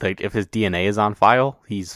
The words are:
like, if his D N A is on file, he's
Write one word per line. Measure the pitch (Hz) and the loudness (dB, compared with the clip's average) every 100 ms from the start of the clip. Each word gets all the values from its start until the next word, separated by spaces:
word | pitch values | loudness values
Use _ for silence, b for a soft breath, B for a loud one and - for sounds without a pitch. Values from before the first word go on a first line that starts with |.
like, | 95 95 | -4 -4
if | 101 | -4
his | 110 98 | -4 -4
D | 110 | -2
N | 101 | 0
A | 90 95 | 0 0
is | 104 | 0
on | 104 | -2
file, | 104 101 123 135 - - | 2 4 4 0 -4 -10
he's | 104 90 | -8 -8